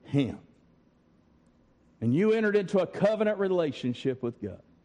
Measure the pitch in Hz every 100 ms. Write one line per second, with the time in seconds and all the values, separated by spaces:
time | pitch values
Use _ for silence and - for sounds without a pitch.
0 | - 143 120 101 _ _ _ _ _ _
1 | _ _ _ _ _ _ _ _ _ _
2 | 117 139 214 220 214 208 185 190 170 -
3 | 196 214 214 208 196 185 156 123 127 120
4 | 135 123 120 - 101 87 _ _